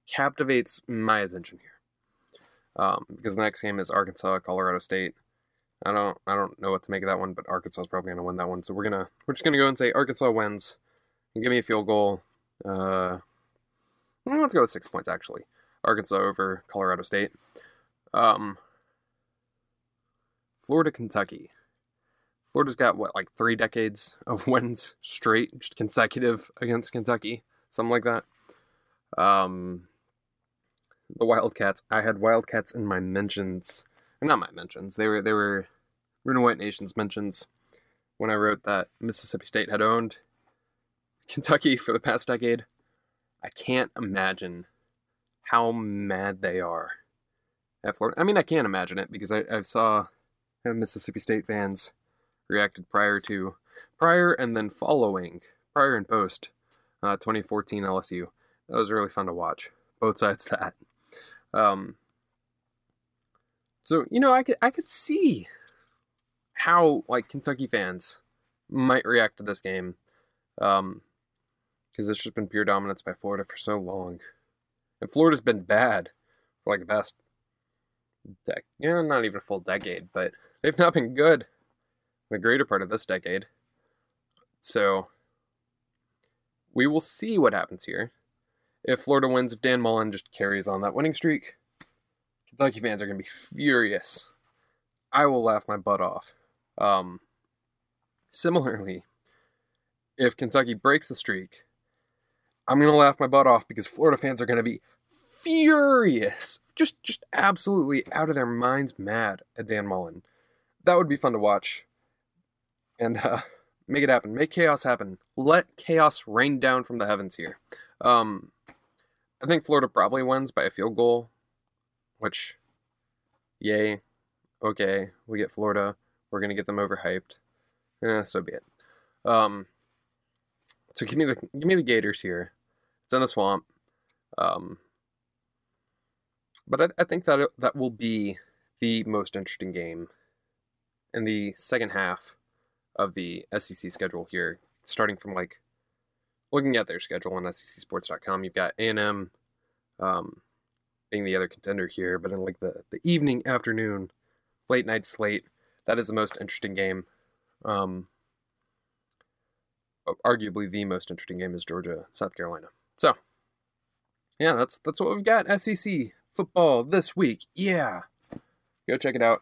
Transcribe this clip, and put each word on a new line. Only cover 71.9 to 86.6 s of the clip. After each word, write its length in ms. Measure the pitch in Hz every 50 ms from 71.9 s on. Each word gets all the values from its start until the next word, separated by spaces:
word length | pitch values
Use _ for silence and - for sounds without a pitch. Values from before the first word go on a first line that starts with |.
| -
'cause 140 | - 104 104
it's 140 | 107 -
just 120 | - 110 -
been 140 | 113 104 90
pure 160 | - 104 104
dominance 380 | 101 98 98 101 98 95 -
by 100 | - 95
Florida 320 | 90 - - 101 101 98 95
for 120 | - -
so 220 | - - 107 104 101
long. 420 | 92 90 98 95 90 90 87 82 - - - _ _ _ _ _ _ _ _ _ _ _ _ -
And 120 | - -
Florida's 300 | - 143 165 165 151 123
been 200 | - 127 110 101
bad 480 | 90 92 104 110 127 120 107 92 85 - _ _ _ _ _ _ _ _ _ _
for, 100 | - -
like, 80 | 104 92
the 60 | 90
past 300 | 101 104 107 - - - _ _ _ _ _ _ _ _ _ _ _ _ _ _ _ _ _ _ _ _ _ - 104 95 _ _ -
dec-, 140 | - - - _ _ -
yeah, 240 | 135 156 175 175
not 220 | 160 151 143 123 113
even 120 | 107 98
a 40 | 95
full 200 | - - 101 92
decade, 480 | 87 92 95 101 - 98 90 90 87 -
but 200 | - 95 - - - - _ _ _ _
they've 160 | - 156 151 175
not 160 | 175 170 170
been 200 | 160 120 117 127
good 320 | 139 147 165 156 127 - _ _ _ _ _ _ _ _ _ _ _ _ _ _ _ _ -
the 80 | 110 95
greater 260 | 95 113 123 139 143
part 180 | - 104 95
of 60 | 95 90
this 180 | 107 113 -
decade. 400 | - 92 92 - 85 92 98 - - _ _ _ _ _ _ _ _ _ _ _ _ _ _ _ _ _ _ _ _ _ _
So, 480 | - - - 113 101 98 98 95 92 - _ _ _ _ _ _ _ _ _ _ _ _ _ _ _ _ _ _ _ _ _ _ _ _ _ _ _ _ _ _